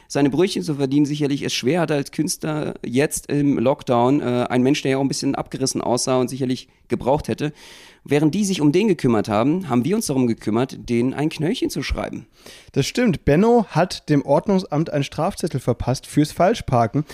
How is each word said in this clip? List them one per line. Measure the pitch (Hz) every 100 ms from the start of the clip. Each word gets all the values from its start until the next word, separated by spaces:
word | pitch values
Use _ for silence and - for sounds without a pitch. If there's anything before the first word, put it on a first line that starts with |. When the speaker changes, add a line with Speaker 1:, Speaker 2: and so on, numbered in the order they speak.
| -
Speaker 1:
seine | 139 143
Brötchen | 135 190 -
zu | 175 139
verdienen, | 139 143
sicherlich | 143 147 143 139
es | 127
schwer | - 120 170
hatte | 160 151
als | 143
Künstler | - 165 - 160 151 - -
jetzt | - 120 156 - -
im | 143 143 135
Lockdown, | 117 143 - 120 123 143
äh, | 123 123 123
ein | 127
Mensch, | 127 147
der | 143
ja | 135
auch |
ein | 139
bisschen | 139 139
abgerissen | 127 - - 131 -
aussah | - 123 - 127
und | 127
sicherlich | 131 127 127 - _ -
gebraucht | 110 113 143 -
hätte. | 113 147 - - - - -
Während | - 143 151
die | 175 202
sich | 180
um | 147
den | 165 220
gekümmert | 165 131 113 98
haben, | 104 127 180 165
haben | 123
wir | 123
uns | 214 -
darum | 135 123
gekümmert, | 113 - 107 135 - 110
denen | 117 123
ein | - 151
Knöllchen | 160 156 247 -
zu | -
schreiben. | 131 - 104 - - _ - - -
Speaker 2:
Das | - 139
stimmt. | - 247 139 -
Benno | 147 226 240 202
hat | 151 180 - -
dem | 147
Ordnungsamt | - 147 - 190 185 147 165
einen | 147
Strafzettel | 139 - 165 - 175 135
verpasst | - 120 - 123 -
fürs | - 151
Falschparken. | - 175 240 - 123 117 139 151